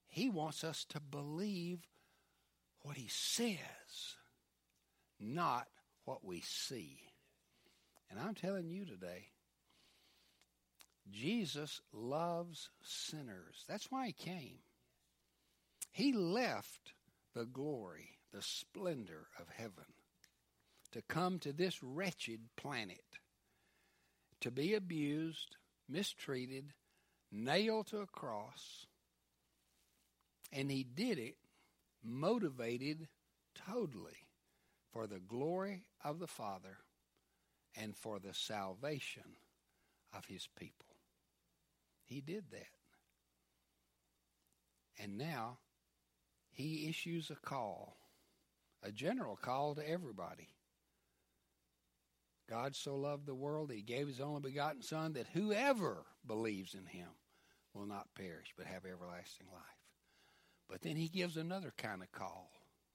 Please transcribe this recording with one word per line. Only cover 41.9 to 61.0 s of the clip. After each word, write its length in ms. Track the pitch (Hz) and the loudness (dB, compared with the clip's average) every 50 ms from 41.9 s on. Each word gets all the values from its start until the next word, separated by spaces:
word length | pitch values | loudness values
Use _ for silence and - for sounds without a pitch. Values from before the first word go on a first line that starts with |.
| _ _ _ | _ _ _
He 180 | - 120 139 135 | -8 -8 -6 -4
did 220 | 147 175 214 190 120 101 | -4 -4 -4 -6 -8 -12
that. 140 | - - - - _ _ _ _ _ _ _ _ _ _ _ _ _ _ _ _ _ _ _ _ _ _ _ _ _ _ _ _ _ _ _ _ _ _ _ _ _ _ _ _ _ _ _ _ - | -12 -12 -12 -18 _ _ _ _ _ _ _ _ _ _ _ _ _ _ _ _ _ _ _ _ _ _ _ _ _ _ _ _ _ _ _ _ _ _ _ _ _ _ _ _ _ _ _ _ -8
And 200 | 104 104 98 104 | -6 -4 -2 0
now 400 | 135 160 160 123 110 117 123 - _ _ _ _ _ _ _ _ _ _ _ _ _ _ _ _ _ _ | 0 2 2 2 0 0 -2 -6 _ _ _ _ _ _ _ _ _ _ _ _ _ _ _ _ _ _
he 380 | - - 131 156 156 151 151 156 | -6 -2 0 0 0 2 0 0
issues 420 | 165 - - 170 170 170 156 - | 0 0 0 2 0 0 0 -2
a 60 | 156 | -6
call, 640 | - - - 143 135 120 104 87 - - - - - - - - - - _ _ _ _ _ _ _ _ _ _ _ - | -6 -4 0 2 2 2 2 0 -2 -6 -10 -12 -18 -20 -20 -20 -20 -20 _ _ _ _ _ _ _ _ _ _ _ -8
a 80 | 101 | -6
general 460 | 104 107 127 170 240 262 208 123 101 | -4 0 2 2 2 2 0 -2 -2
call 380 | - - 123 127 135 143 151 147 | -2 2 2 4 4 4 2 2
to 120 | 151 151 | 0 0
everybody. 640 | 151 165 180 180 135 104 92 87 87 87 85 85 - - _ _ _ _ _ _ _ _ _ _ _ _ _ _ _ _ _ _ _ _ _ _ _ _ _ _ _ _ _ _ _ _ _ _ _ _ _ _ - | 0 0 0 0 -4 -4 -4 -4 -6 -6 -10 -14 -18 -20 _ _ _ _ _ _ _ _ _ _ _ _ _ _ _ _ _ _ _ _ _ _ _ _ _ _ _ _ _ _ _ _ _ _ _ _ _ _ -2
"God 260 | 117 113 123 139 139 | 0 2 2 2 0
so 220 | - - 147 139 | 0 -2 0 0
loved 300 | 139 139 143 147 143 147 | 2 2 2 0 0 -2
the 80 | 143 135 | -4 -4
world 340 | 127 135 147 147 156 156 143 | -2 0 0 2 2 0 0
that 80 | 127 | -2
he 60 | 107 101 | -6 -4
gave 260 | 113 120 127 143 147 | -2 0 0 0 0
his 140 | 135 120 135 | 0 -2 -2
only 180 | 147 151 147 | 0 0 0
begotten 400 | 143 135 131 147 143 151 151 131 | 0 -2 0 2 2 2 0 -2
Son, 320 | - - 156 160 160 160 156 | -4 -2 0 2 2 2 2
that 140 | 131 113 | 0 -2
whoever 800 | - - 165 208 214 208 208 254 285 277 226 185 139 104 82 - - - _ - | 2 2 4 6 6 6 8 8 8 8 8 6 4 2 0 -6 -12 -18 _ -4
believes 460 | 117 110 110 113 113 104 95 95 87 - | 0 2 4 4 4 2 2 -2 -4 -8
in 140 | 98 95 | -10 -10
him 240 | 85 - 87 87 85 80 - _ _ _ - - - - _ _ _ _ | -8 -8 -8 -8 -10 -12 -18 _ _ _ -20 -20 -20 -20 _ _ _ _
will 100 | 98 101 | -6 -4
not 300 | 104 104 101 - - _ | -2 -2 -4 -4 -6 _
perish 400 | - 98 92 82 78 - - - | -6 -6 -6 -6 -6 -10 -14 -10
but 80 | - 90 | -10 -8
have 220 | - 92 92 92 | -6 -6 -6 -6
everlasting 640 | 92 92 87 90 90 87 87 - - - - 92 90 90 | -6 -8 -6 -6 -6 -8 -8 -10 -12 -14 -14 -16 -16 -16
life." 100 | 90 80 - - - - - _ _ _ _ _ - - - - - - - - _ _ | -16 -16 -16 -18 -20 -20 -20 _ _ _ _ _ -20 -20 -20 -20 -20 -20 -20 -20 _ _
But 140 | _ 95 92 | _ -8 -2
then 160 | - 165 151 | 0 2 4
he 120 | 156 | 4